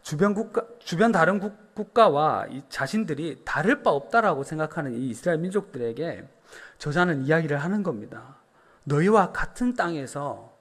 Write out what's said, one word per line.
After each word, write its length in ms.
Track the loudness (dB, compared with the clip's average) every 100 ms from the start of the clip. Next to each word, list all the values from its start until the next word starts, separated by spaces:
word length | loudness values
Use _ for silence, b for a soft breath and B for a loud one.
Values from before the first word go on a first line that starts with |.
주변 300 | -8 0 0
국가, 320 | 0 -2 -4 -6 -16
주변 340 | -8 0 2
다른 260 | 4 4 2
국-, 360 | -4 -12 -18
국가와 720 | -12 -2 4 6 6 2 0 -4
이 140 | -10 -12
자신들이 720 | -6 -4 -2 -2 -4 -6 -8
다를 380 | -6 0 2 2
바 80 | 2
없다라고 520 | 0 2 2 2 0
생각하는 520 | -4 -4 -4 -4 -6
이 160 | -4 -6
이스라엘 280 | -4 0 0
민족들에게 880 | 0 -2 -4 -6 -6 -4 -6 -8 -14 _ B B B B
저자는 440 | -2 2 2 2
이야기를 360 | 2 2 2 -2
하는 240 | -2 -2
겁니다. 540 | -2 -6 -10 -16 -18 -20 _ b b b
"너희와 480 | -2 2 6 6 4
같은 420 | 0 -6 -2 -2
땅에서 840 | 0 -2 -4 -8 -8 -8 -8 -14 _